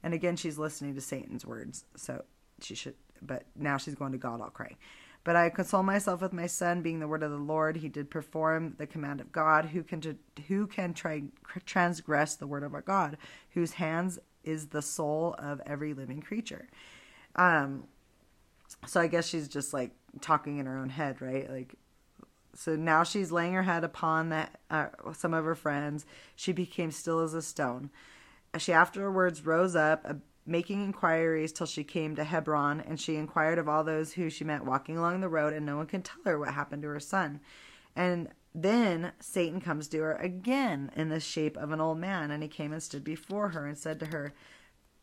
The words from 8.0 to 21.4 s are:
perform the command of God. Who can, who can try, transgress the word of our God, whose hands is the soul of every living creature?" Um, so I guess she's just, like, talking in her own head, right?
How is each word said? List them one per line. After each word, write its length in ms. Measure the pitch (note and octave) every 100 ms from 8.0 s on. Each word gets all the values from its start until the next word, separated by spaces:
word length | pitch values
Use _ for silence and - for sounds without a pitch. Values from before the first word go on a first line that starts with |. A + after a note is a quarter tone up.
| C#3+
perform 640 | E3 D3 D#3+ D#3+ D#3+ E3 -
the 100 | D3+
command 340 | D#3+ C#3+ C#3+
of 120 | -
God. 340 | - D#3 D#3 D#3+
Who 160 | E3+
can, 360 | D#3 E3 D#3 D3 - - D3
who 180 | G3 G#3
can 260 | - F3+
try, 320 | E3+ E3+ D#3 C#3+ - - F#3
transgress 720 | - F#3+ F3 E3 - D3 D3+ -
the 100 | C#3+
word 160 | C#3+
of 120 | C#3+
our 80 | C#3+
God, 340 | D#3 G3 D#3 D3+ - - -
whose 240 | - E3+
hands 440 | - E3 E3 F#3 F3+ - _
is 240 | D#3 D#3 D3+
the 160 | D3+
soul 520 | D3 - D3+ D3+ E3+ -
of 240 | C#3+ C#3+
every 300 | - D3 D3+
living 260 | C#3 C3 D3
creature?" 480 | - G#3+ A3 - B3+ - - - - - - -
Um, 480 | F3+ D#3+ C#3 C#3 - _ _ _ _ _ _ _ _ - -
so 140 | F#3
I 60 | E3
guess 200 | E3+ E3
she's 220 | E3+ C#3+
just, 240 | C#3+ C#3
like, 200 | C#3 B2+ - _ -
talking 380 | - D3+ D3 C#3+
in 80 | C3+
her 100 | C3
own 140 | C3
head, 320 | C3 D3 C3
right? 280 | C3 C3+